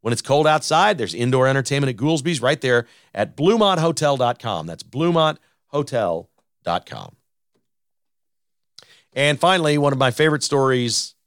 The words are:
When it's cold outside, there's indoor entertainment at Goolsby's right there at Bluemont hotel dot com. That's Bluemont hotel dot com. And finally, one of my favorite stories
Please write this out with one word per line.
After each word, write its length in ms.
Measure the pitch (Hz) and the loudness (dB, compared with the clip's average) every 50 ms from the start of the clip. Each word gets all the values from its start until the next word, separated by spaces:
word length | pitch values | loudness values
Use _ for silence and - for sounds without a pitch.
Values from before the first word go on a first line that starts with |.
When 120 | _ 113 117 | _ -4 -4
it's 100 | - - | -4 -2
cold 240 | - 135 147 156 | 0 0 2 4
outside, 520 | 156 156 151 - - 151 160 185 214 208 147 | 2 2 2 0 0 2 2 2 2 2 0
there's 160 | 113 92 - | -4 -6 -4
indoor 340 | 90 120 123 127 131 131 131 | -4 -2 0 2 2 2 2
entertainment 420 | 135 135 127 - 143 139 143 135 | 2 0 -2 -2 -2 -2 -2 -2
at 60 | 127 | -4
Goolsby's 460 | 98 120 151 165 156 131 165 170 127 110 | -2 -2 -2 0 0 -2 -4 -4 -2 0
right 180 | 127 151 139 | 0 -2 0
there 260 | - 131 123 120 117 _ _ _ _ _ _ | 0 2 2 2 0 _ _ _ _ _ _
at 220 | - 104 - - | -4 -4 -4 -2
Bluemont 420 | - 143 180 220 233 214 196 190 170 | -2 2 2 4 4 4 2 2 2
hotel 380 | 160 165 165 - 156 147 143 | 0 0 -2 0 0 0 0
dot 220 | 131 127 120 120 _ | 0 0 -2 -2 _
com. 280 | - 117 101 82 78 | -6 -6 -6 -6 -6
That's 160 | 82 82 - - | -10 -12 -14 -16
Bluemont 540 | - - 127 160 175 170 165 160 156 151 - _ _ _ _ _ | -12 -6 -2 -2 0 2 2 2 0 0 -4 _ _ _ _ _
hotel 640 | _ - 147 147 - - 120 107 90 85 85 85 _ _ _ _ _ _ _ _ | _ -6 -6 -6 -2 -2 -2 -2 0 -2 -4 -6 _ _ _ _ _ _ _ _
dot 220 | 87 85 87 - | -4 -4 -4 -4
com. 300 | - - 57 50 50 - _ _ _ _ _ _ _ _ _ _ _ _ _ _ _ _ _ _ _ _ _ _ _ _ _ _ _ _ _ _ _ _ - - _ - _ _ _ _ | -10 -16 -16 -16 -18 -20 _ _ _ _ _ _ _ _ _ _ _ _ _ _ _ _ _ _ _ _ _ _ _ _ _ _ _ _ _ _ _ _ -20 -20 _ -20 _ _ _ _
And 240 | 127 139 143 147 131 | -2 0 0 0 2
finally, 400 | - 175 190 185 165 151 147 147 | 2 2 4 4 2 2 2 2
one 140 | 143 143 135 | 2 0 2
of 60 | 131 | 2
my 120 | 135 127 | 0 0
favorite 320 | 120 - 151 156 151 143 - | 2 2 2 2 2 0 -2
stories 720 | - 147 139 135 131 131 127 123 120 113 - - - _ _ _ | -2 0 2 2 2 2 0 0 -2 -2 -4 -6 -8 _ _ _